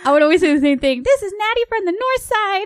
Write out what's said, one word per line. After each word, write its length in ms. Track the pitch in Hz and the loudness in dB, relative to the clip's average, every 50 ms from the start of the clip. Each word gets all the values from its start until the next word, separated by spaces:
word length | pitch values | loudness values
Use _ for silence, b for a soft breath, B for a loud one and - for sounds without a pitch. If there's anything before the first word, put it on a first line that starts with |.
| - | 2
I 80 | - | 2
would 100 | 277 294 | 4 4
always 180 | 302 302 320 359 | 4 4 4 4
say 140 | 370 311 285 | 4 2 2
the 60 | 294 | 2
same 180 | 269 294 285 254 | 2 2 0 2
thing. 240 | 277 277 262 247 | 0 -2 -2 -2
This 200 | 254 480 554 523 | 0 0 0 0
is 100 | - 392 381 | 0 -8 -8
Natty 280 | 415 427 427 466 466 466 - | -6 -4 -4 -2 -2 -4 -4
from 160 | 466 453 403 | -4 -4 -4
the 80 | 349 | -4
North 300 | 339 415 494 523 523 494 | -4 -4 -4 -4 -4 -4
Side. 420 | - - 508 427 427 403 392 381 403 | -4 -4 -4 -2 -2 -2 -4 -4 -4